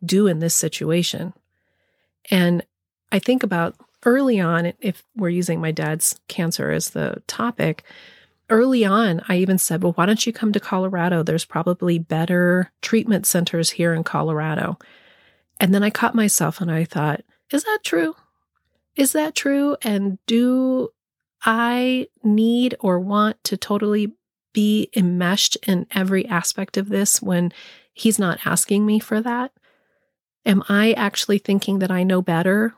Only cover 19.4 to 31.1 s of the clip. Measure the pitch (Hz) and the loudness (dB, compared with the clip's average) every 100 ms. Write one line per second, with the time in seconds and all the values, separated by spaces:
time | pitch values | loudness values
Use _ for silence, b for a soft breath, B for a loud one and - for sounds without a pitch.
19.4 | 277 277 285 285 233 202 196 190 - 233 | 0 2 0 -2 -2 -2 -2 -4 0 2
20.4 | 247 254 262 254 - - _ _ _ _ | 2 2 0 0 -4 -10 _ _ _ _
21.4 | 233 226 233 247 254 254 - _ 214 214 | -2 0 0 0 0 -2 -4 _ 0 2
22.4 | 226 240 247 - 202 180 190 202 214 - | 2 2 0 0 0 0 0 0 0 -2
23.4 | - 190 - 202 208 214 208 - _ _ | -6 -6 -2 -2 0 0 -2 -6 _ _
24.4 | _ 214 208 214 - 226 180 180 175 196 | _ 0 2 2 0 0 2 2 0 0
25.4 | - - - 180 - 196 185 190 226 175 | 0 -2 0 0 -2 -4 0 0 0 -2
26.4 | - - 196 202 196 196 202 - 196 175 | -2 -6 -6 -6 -2 0 0 0 0 0
27.4 | 175 B B B B - 226 214 185 156 | 0 B B B B -2 0 2 0 -2
28.4 | - 175 - 202 214 214 - 220 240 240 | -2 -2 0 2 2 0 0 -4 -2 -4
29.4 | 254 - _ _ _ _ _ _ _ _ | -6 -12 _ _ _ _ _ _ _ _
30.4 | - 196 - 202 220 - 202 | 0 0 2 2 2 2 -2